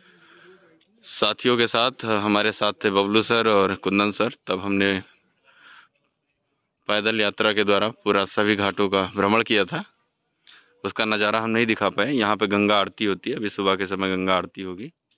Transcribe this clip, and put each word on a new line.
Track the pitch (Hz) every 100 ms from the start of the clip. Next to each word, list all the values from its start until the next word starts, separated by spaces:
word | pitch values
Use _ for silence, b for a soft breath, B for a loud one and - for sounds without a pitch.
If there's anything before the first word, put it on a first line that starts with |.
| b b b b b b b b _ _
साथियों | - - 104 107 123 120
के | 117
साथ, | 117 123 127
हमारे | 113 107 104 104 107
साथ | 104 104 101
थे | 107
बबलू | 98 101 107
सर | 107 117 113
और | 101 95 95
कुंदन | - 101 104
सर। | 98 110 - -
तब | 92
हमने | 101 98 98 95 - _ _ _ _ B B B B _ _ _ _ _ _ _ _ _ -
पैदल | 104 104 113
यात्रा | 101 - 110
के | 104
द्वारा | 101 98 107 -
पूरा | 107 98 95
सभी | - 104 101
घाटों | 101 95 101
का | 98 92
भ्रमण | 95 101 113
किया | 113 107
था, | 95 160 208 _ _ _ _ _ b b b b
उसका | 98 -
नज़ारा | 110 107 104 110
हम | 113
नहीं | 113 117
दिखा | 107 101
पाए। | 95 113
यहाँ | 139 104 104
पे | 104
गंगा | 101 104 104
आरती | 95 -
होती | 104 92 -
है, | 120
अभी | 104
सुबह | - 98 95
के | 95
समय | 95 95 92
गंगा | 95 92
आरती | 87 -
होगी, | 95 90 139 _ _